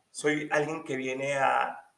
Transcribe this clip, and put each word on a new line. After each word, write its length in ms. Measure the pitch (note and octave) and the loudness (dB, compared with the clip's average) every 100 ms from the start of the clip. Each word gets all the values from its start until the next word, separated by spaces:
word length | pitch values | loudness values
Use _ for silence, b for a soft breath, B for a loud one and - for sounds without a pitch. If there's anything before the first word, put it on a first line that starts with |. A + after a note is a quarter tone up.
| _ | _
soy 380 | - D3+ D3+ D3+ | -2 0 0 2
alguien 320 | D3+ D3 D#3+ | 0 0 -4
que 140 | D#3 C3 | -4 -4
viene 380 | C3 C3 C#3 | -2 -2 -2
a, 440 | C#3 C3 B2+ B2+ - - | 2 4 4 2 -4 -16